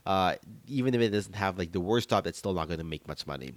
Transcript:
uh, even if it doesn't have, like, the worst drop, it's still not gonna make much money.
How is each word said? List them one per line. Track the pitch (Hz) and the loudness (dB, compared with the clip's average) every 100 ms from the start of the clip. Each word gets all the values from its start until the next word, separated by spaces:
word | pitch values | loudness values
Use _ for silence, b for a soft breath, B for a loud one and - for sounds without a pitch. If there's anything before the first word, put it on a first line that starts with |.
| - | 0
uh, | 95 92 71 - 110 - | 2 2 0 -8 -18 -6
even | 139 127 | 0 2
if | 120 | 4
it | 113 | 4
doesn't | 104 98 98 | 2 -2 0
have, | 98 90 | 0 0
like, | 85 | -2
the | 92 | -2
worst | 87 117 117 | 2 2 4
drop, | 104 85 | 2 2
it's | - | -4
still | 101 | -2
not | 90 80 | 0 -2
gonna | 82 | -4
make | 82 76 - | -4 -8 -8
much | 71 - | -10 -8
money. | 69 65 | -8 -8